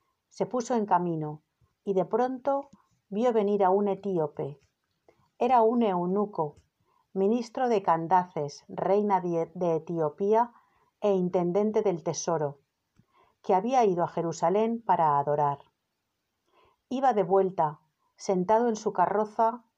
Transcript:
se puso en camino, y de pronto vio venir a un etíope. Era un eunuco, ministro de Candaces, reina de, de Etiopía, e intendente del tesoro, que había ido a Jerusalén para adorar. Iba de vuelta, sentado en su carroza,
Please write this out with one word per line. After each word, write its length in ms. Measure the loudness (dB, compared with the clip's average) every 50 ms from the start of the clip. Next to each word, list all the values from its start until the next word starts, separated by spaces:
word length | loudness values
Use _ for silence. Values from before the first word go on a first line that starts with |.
| _ _ _ _ _ _
se 160 | _ -6 -6
puso 300 | -4 -4 -6 -4 -2 -2
en 100 | -2 0
camino, 600 | 2 0 0 0 0 -4 -4 -6 -8 -10 -12 _ _ _ _ _ _ _ _ -6
y 120 | -4 -2
de 100 | -2 -2
pronto 640 | 0 0 -2 -2 -2 -4 -6 -4 -4 -4 -4 -4 -8 _ _ _ _ _ _ _ -10
vio 240 | -4 -2 0 2 2
venir 320 | 2 0 0 0 2 2
a 60 | 2
un 180 | 2 2 2 0
etíope. 720 | -2 -4 -4 -4 -2 -2 -2 -4 -4 -8 -10 -10 -10 -14 _ _ _ _ _ _ _ _ _ _ _ _ _ _ _ -2
Era 240 | 0 2 4 4 4
un 200 | 4 4 2 2
eunuco, 760 | 2 0 0 0 0 0 0 -2 -2 -2 -6 -6 -6 -6 -14 _ _ _ _ _ _ _ _ _ _ -4
ministro 560 | 0 0 2 0 0 -2 -6 -6 -4 -2 0
de 120 | 0 0 2
Candaces, 840 | 0 0 0 0 2 2 2 2 0 -6 -8 -8 -8 -8 -14 _ -14
reina 540 | -8 -4 0 2 2 2 2 2 0 0 0
de, 280 | -2 -2 -2 -2 -4 -4
de 220 | -4 -2 0 0
Etiopía, 760 | -2 -2 -4 -4 -2 -2 -2 -2 -2 0 2 2 2 2 0 _ _ _ _ _ _ _ _ _ -4 -2
e 100 | 0 0
intendente 720 | 2 0 0 0 0 0 0 0 0 0 0 0 0 0
del 200 | 0 -2 -2 -4
tesoro, 560 | -6 -6 -4 -4 -2 -2 -2 -2 -4 -6 _ _ _ _ _ _ _ _ _ _ _ _ _ _ _ _ _ -2
que 120 | 0 0
había 300 | 2 2 2 2 2 4
ido 180 | 4 2 2 -2
a 60 | -2
Jerusalén 760 | -2 -4 -4 -4 -4 -2 0 0 2 2 0 0 -2 -4 -2
para 340 | 0 0 2 4 4 4 2
adorar. 400 | 2 0 0 2 2 0 0 -4 -10 _ _ _ _ _ _ _ _ _ _ _ _ _ _ _ _ _ _ _ _ _ _ _ _ -8
Iba 240 | -6 0 0 2 2
de 100 | 2 0
vuelta, 580 | 2 2 2 2 2 0 -2 -2 -2 -2 -8 _ _ _ _ _ _ _
sentado 540 | -12 -4 -2 0 0 2 2 2 2 2 0
en 60 | -2
su 180 | -2 -4 -4 0
carroza, 680 | 0 0 0 0 -2 -2 -2 -2 0 0 0 0 -4 _ _ _